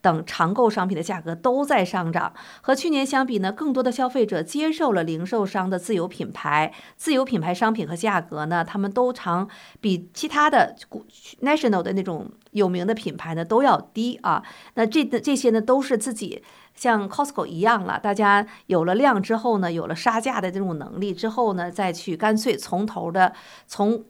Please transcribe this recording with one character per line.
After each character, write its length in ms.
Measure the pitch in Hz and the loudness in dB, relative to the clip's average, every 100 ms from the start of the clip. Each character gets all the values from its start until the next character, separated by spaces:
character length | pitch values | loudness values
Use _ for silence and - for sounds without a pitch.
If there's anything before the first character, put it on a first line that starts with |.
等 220 | 190 160 160 | 2 2 -2
常 280 | - 170 | 0 0
购 160 | 220 233 | 4 4
商 180 | 214 185 | 2 0
品 80 | 196 | -2
的 60 | |
价 200 | 165 180 | -4 -6
格 120 | 165 | -6
都 300 | 165 262 262 | -2 0 2
在 220 | 285 254 180 | 2 2 2
上 260 | 190 165 | 0 -2
涨。 220 | 165 - - - - | -2 -2 -6 -18 -6
和 160 | - 262 | 0 0
去 140 | 339 | 2
年 160 | 285 269 | 0 2
相 200 | 269 262 | 0 0
比 140 | 214 | 0
呢， 120 | 190 | -2
更 200 | 208 311 | -2 -2
多 100 | 254 | 0
的 100 | 247 | 0
消 180 | 240 254 | 0 0
费 160 | 262 214 | 2 0
者 180 | 175 | 0
接 280 | 165 285 311 | -2 -2 -2
受 200 | 311 302 | 0 2
了 120 | 196 | 2
零 220 | 165 160 180 | 0 -4 -2
售 200 | 226 196 | -2 0
商 240 | 202 185 | -2 -2
的 100 | 180 | -2
自 160 | 180 202 | -2 -2
有 100 | 180 | -2
品 260 | - - | -6 -10
牌， 420 | - 151 147 156 - - - | -8 0 0 0 -4 -20 -8
自 160 | - | -2
有 100 | 269 | 0
品 160 | 262 220 | 0 -2
牌 140 | 160 | -2
商 200 | 180 226 | 0 0
品 140 | 226 147 | 0 -4
和 80 | 170 | -4
价 240 | 220 190 | -2 -2
格 260 | 165 151 151 | -4 -6 -2
呢， 180 | 175 | -2
他 140 | 165 202 | -2 -4
们 140 | 196 | -2
都 220 | 202 247 | 0 0
常 340 | 247 185 175 202 - - - | -2 -2 -2 -4 -10 -20 -6
比 300 | 214 180 170 | -2 -2 -4
其 140 | - 311 | -8 -4
他 220 | 294 294 | 2 4
的 260 | 285 - - - 214 - _ - - | 4 2 -2 -16 -16 -16 _ -20 -4
national 400 | 262 311 254 196 | 0 2 2 2
的 120 | 175 | 0
那 100 | 196 | -2
种 260 | 185 160 - - _ | -2 -6 -8 -16 _
有 160 | 208 185 | 0 2
名 180 | 180 180 | 2 -2
的 80 | |
品 220 | 220 175 147 | -2 -6 -8
牌 180 | 165 | -8
呢 100 | 165 170 | -6 0
都 180 | 226 | 4
要 160 | 277 190 | 4 4
低 400 | - - 240 - | 0 -4 -4 -2
啊。 220 | 185 156 - - - | -2 -2 -4 -16 -10
那 120 | - 220 | -2 0
这， 200 | 311 285 | 2 0
这 300 | 240 - 277 | 0 0 2
些 140 | 247 | 2
呢， 120 | 220 | 2
都 200 | 220 262 | 4 2
是 160 | 269 240 | 2 -2
自 160 | 262 | -2
己 300 | 220 185 - - - - - | -6 -10 -10 -16 -20 -20 -4
像 340 | 247 220 202 | 0 0 0
Costco 360 | - 285 277 165 | -2 -2 -4 -6
一 160 | 165 | 0
样 220 | 214 233 | 2 2
了， 160 | 180 - | 0 -2
大 140 | 208 | -2
家 320 | 202 208 202 208 - - | 2 4 4 2 -10 0
有 180 | 180 170 | 2 2
了 100 | 196 | 4
量 260 | 285 214 | 4 4
之 140 | 196 196 | 0 -2
后 220 | 233 214 | 0 0
呢， 140 | 175 | 0
有 160 | 165 - | -2 -4
了 80 | 165 | -2
杀 260 | 247 226 | 0 0
价 180 | 233 226 | -2 -2
的 120 | 185 | -4
这 80 | 190 | -4
种 180 | 196 156 | -4 -4
能 220 | 127 - | -8 -6
力 140 | 202 | -4
之 140 | 175 226 | -2 -2
后 240 | 220 226 | 0 0
呢， 180 | 185 175 | 0 -4
再 200 | 175 190 | -2 -2
去 240 | 170 - 165 | -4 -6 -2
干 200 | 214 220 | 2 2
脆 200 | 233 185 | 0 -2
从 300 | - 180 214 | -2 -4 -4
头 260 | 185 170 | -4 -2
的， 220 | 180 185 - - - - | 2 2 2 -16 -20 -12
从 380 | - 202 226 - | 0 0 0 -6